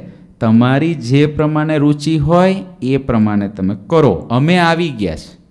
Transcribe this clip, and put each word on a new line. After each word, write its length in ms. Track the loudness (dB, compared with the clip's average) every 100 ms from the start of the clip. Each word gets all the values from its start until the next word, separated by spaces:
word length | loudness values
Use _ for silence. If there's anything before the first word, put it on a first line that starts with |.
| -8 -20 -20 -4
"તમારી 540 | 2 4 4 2 0
જે 320 | -4 0 2 2
પ્રમાણે 520 | 0 -2 -2 -2 0
રુચિ 400 | 0 0 -2 -2
હોય 380 | 2 2 2 0 -8 -8
એ 140 | -2 -2
પ્રમાણે 520 | 0 0 2 0 -4
તમે 280 | -4 -4 -4 0
કરો, 260 | 2 2
અમે 460 | 2 -2 -2 2 2
આવી 300 | 2 0 -2
ગયા 280 | -4 -6 -6
છે 220 | -14 -20 _